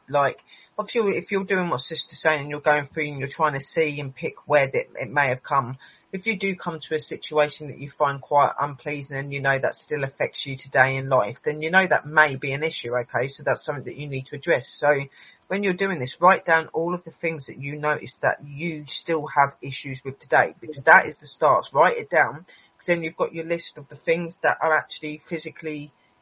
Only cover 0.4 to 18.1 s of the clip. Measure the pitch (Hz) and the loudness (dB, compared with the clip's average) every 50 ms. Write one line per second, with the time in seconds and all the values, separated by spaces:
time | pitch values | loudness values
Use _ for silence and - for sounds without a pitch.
0.4 | _ _ - - _ _ - - 180 - - 240 214 196 185 - - - 202 190 | _ _ -20 -20 _ _ -10 -10 -8 -2 0 0 0 0 0 -2 -4 -2 -4 -2
1.4 | 190 190 202 185 180 175 143 123 - - 165 139 - - 139 - - 160 156 147 | 0 0 0 0 0 0 -2 -4 -4 -6 -8 -8 -8 -10 -6 0 2 2 2 2
2.4 | 139 147 147 147 - 156 147 147 143 139 - 165 151 147 147 135 135 131 - - | -2 -6 -6 0 2 4 4 2 2 -4 -6 -6 -6 -6 -6 -8 -8 -6 -2 0
3.4 | 160 151 139 135 135 - - 170 160 151 143 143 143 135 135 - 170 - - - | 0 0 0 -2 -6 -4 0 0 0 0 -2 -6 -8 -10 -10 -8 -8 -8 -8 -8
4.4 | - - 147 147 139 131 135 120 - - - - 127 98 131 147 143 131 127 127 | -2 2 4 4 4 2 0 -2 -4 -4 -8 -10 -8 -2 0 0 2 2 0 -4
5.4 | - - 143 139 127 117 131 - - - _ _ _ - - 185 - 226 214 185 | -4 -2 0 0 0 -2 -8 -12 -14 -20 _ _ _ -12 -12 -8 -4 -4 -4 -2
6.4 | 190 196 185 180 - 175 160 156 - - 160 151 151 - 160 - - - 151 151 | -2 -4 -4 -4 -6 -8 -8 -8 -6 -4 -4 -4 -4 -6 -12 -12 -8 -2 2 2
7.4 | 147 147 - - 156 143 - - 139 135 - - 151 139 139 135 - - 151 143 | 2 2 0 -10 -12 -12 -12 -12 -12 -8 -2 0 0 0 0 -4 -4 2 4 4
8.4 | 139 - - - 143 147 143 - - 151 147 143 135 - 139 135 143 143 139 139 | 4 4 2 -2 -4 -4 -6 -8 -8 -8 -8 -8 -8 -8 -8 -8 -6 -6 -6 -2
9.4 | 135 139 135 135 127 - - - - - 151 143 139 135 - - 135 120 - - | 0 0 0 2 0 -2 -4 -4 -8 -6 -4 -4 -4 -4 -4 -4 -4 -4 -4 -8
10.4 | - 139 135 131 - - - 135 131 135 135 135 135 135 135 127 104 104 120 - | -10 -8 -10 -12 -8 0 4 4 4 4 2 -4 -2 2 2 2 2 0 -4 -6
11.4 | - 151 151 156 156 160 180 190 190 175 151 - - 147 156 156 156 147 135 131 | -6 -6 -4 -4 -2 2 2 2 4 4 2 0 0 0 4 4 4 4 2 -4
12.4 | - 139 135 139 151 160 160 - - 120 120 123 123 - - 120 127 139 - - | -4 -4 -4 -2 -4 -4 -4 -6 -6 -2 -2 -2 -2 -2 -2 -2 -2 -2 -4 -4
13.4 | 139 143 127 - - - 143 135 - 123 - 135 147 147 139 135 131 - 147 139 | -2 -2 -2 -2 -2 -6 -6 -6 -6 -10 -10 -10 -10 -8 -8 -8 -8 -10 -12 -6
14.4 | - 170 160 127 123 - - - 151 143 147 139 139 135 _ - - - _ _ | 0 2 2 2 0 -6 -6 0 4 4 4 4 2 -6 _ -20 -20 -20 _ _
15.4 | _ - 185 202 208 196 180 180 196 196 185 151 127 131 - - 175 180 190 - | _ -6 -4 -2 0 0 0 0 0 -2 -2 -4 -4 -6 -2 4 6 6 6 6
16.4 | - 175 165 160 156 - - 156 165 170 180 175 - 160 139 - - 165 165 147 | 4 2 2 2 2 0 -4 -2 -2 -2 -4 -6 -8 -12 -12 -6 -4 -4 -4 -4
17.4 | 135 - - - 135 143 147 151 147 151 151 - - 131 | -10 -14 -14 -10 -10 -10 -6 -2 -2 -2 -2 -2 -4 -12